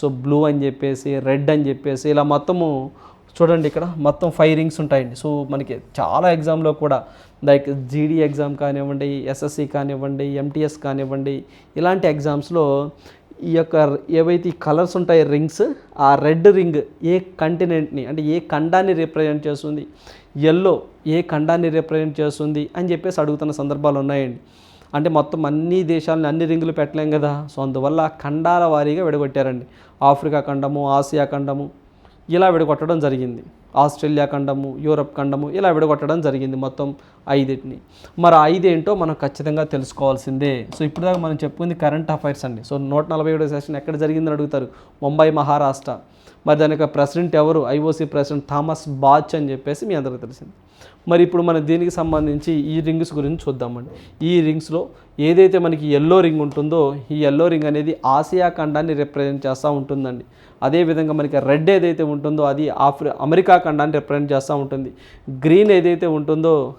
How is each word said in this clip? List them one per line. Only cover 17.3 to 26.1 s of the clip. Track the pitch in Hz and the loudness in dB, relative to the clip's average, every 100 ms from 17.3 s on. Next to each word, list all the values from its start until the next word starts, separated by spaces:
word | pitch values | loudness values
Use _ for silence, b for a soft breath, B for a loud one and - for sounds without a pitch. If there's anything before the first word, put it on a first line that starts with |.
| - 160 170 180 165 151 143 120 | -4 -2 0 0 0 -2 -6 -6
అంటే | 160 | -6
ఏ | 151 165 | -2 -2
ఖండాన్ని | 160 147 160 180 190 | -2 -4 2 2 2
రిప్రజెంట్ | 170 160 160 156 151 151 | 0 -2 -2 -2 -2 -4
చేస్తుంది, | 147 151 151 - B B B B 143 | -6 -6 -8 -10 B B B B 0
ఎల్లో | 156 170 190 147 - - 156 | 2 4 4 2 -2 -12 -2
ఏ | 160 | -2
ఖండాన్ని | 175 151 156 170 170 | -2 -2 0 2 2
రిప్రజెంట్ | 160 160 156 156 147 | 0 -2 -2 -2 -2
చేస్తుంది | 151 147 151 151 147 - | -4 -2 -4 -4 -6 -6
అని | 180 | -4
చెప్పేసి | 170 185 - | -2 -4 -2
అడుగుతున్న | 151 147 151 | -2 -2 -4
సందర్భాలు | 147 143 143 147 143 | -4 -4 0 0 0
ఉన్నాయండి. | 139 143 131 117 b b b b b | 0 -2 -2 -6 b b b b b
అంటే | 147 156 | -2 0
మొత్తం | 156 147 165 151 | 0 0 -2 -2
అన్ని | 151 170 180 | -2 0 0
దేశాలను | 165 165 156 | 2 -2 0